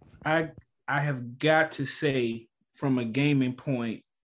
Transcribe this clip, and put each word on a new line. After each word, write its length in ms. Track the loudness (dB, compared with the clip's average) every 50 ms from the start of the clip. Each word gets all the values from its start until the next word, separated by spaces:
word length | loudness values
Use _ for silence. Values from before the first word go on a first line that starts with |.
| -20 -20 -20 -6 -2
I, 240 | 0 2 2 0 -2 -8 -14 -20 _ _ _ _
I 140 | -2 -2 0
have 360 | 0 -2 -2 -4 -6 -10 -6
got 360 | 0 2 4 4 4 4 2 -2
to 120 | -4 -4
say, 600 | -4 -2 -2 0 0 2 2 0 0 -2 -6 -10 -16 _ _ _ _ _
from 240 | -4 -2 0 0
a 60 | 0 0
gaming 480 | -2 0 2 2 4 4 4 2 0 -2
point, 500 | -4 -4 -4 -2 -2 -2 -4 -6 -8 -12 _ _ _ _